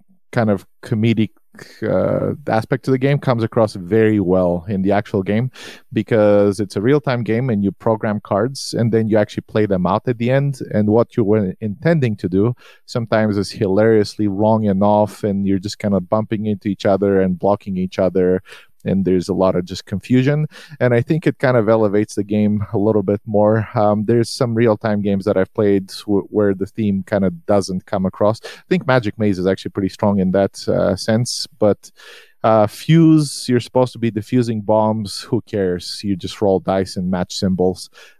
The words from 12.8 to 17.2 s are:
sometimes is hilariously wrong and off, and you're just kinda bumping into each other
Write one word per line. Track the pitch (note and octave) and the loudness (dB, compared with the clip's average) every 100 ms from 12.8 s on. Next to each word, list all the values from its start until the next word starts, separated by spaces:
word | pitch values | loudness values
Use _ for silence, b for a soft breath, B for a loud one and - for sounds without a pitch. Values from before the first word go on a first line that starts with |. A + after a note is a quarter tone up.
| - | -10
sometimes | B2 A2+ A2+ G#2+ G2+ | -8 -2 0 2 0
is | F#2+ | -4
hilariously | - G2+ F#2+ A2+ A2 G2+ - G#2 | -4 0 2 4 4 2 -2 -4
wrong | G2 G#2+ A2 G#2 | 0 2 2 0
and | F#2+ | 2
off, | G#2 G#2 G#2 - | 2 4 2 -2
and | G#2+ G2 G2 | -4 -2 -2
you're | G2 | -2
just | G#2+ - | -4 -6
kinda | G#2 G2 | -2 -2
bumping | F2+ G#2+ A2 A2 G#2+ | 0 -2 -2 -4 -4
into | G2+ G#2+ | -4 -4
each | F#2+ | -2
other | G#2+ G2 G2 G2 | 0 0 2 2